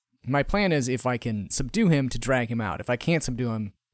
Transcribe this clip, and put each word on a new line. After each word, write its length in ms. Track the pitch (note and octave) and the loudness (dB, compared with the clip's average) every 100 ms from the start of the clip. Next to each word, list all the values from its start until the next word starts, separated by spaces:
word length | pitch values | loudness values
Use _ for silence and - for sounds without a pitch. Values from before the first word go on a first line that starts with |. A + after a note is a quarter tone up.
| _ _ - | _ _ -2
My 160 | C#3 | 0
plan 300 | C3+ G3+ G3 | 2 2 4
is, 160 | D3+ B2 | 2 0
if 180 | B2 B2 | -2 -2
I 100 | B2 | -2
can 320 | B2 G#2+ F#2 | -2 -4 -4
subdue 400 | - B2 G#3 G#3 | -4 -2 2 4
him, 200 | C#3+ C3 | 4 2
to 100 | - | -2
drag 300 | - B2+ A2+ | 0 0 0
him 120 | A#2 | -2
out. 200 | G#2+ D#2+ | -4 -4
If 100 | - | -4
I 60 | B2 | -2
can't 260 | - E3 | 0 0
subdue 300 | - B2 A#2+ | 0 -2 -4
him, 200 | A2 G#2 - _ | -4 -6 -10 _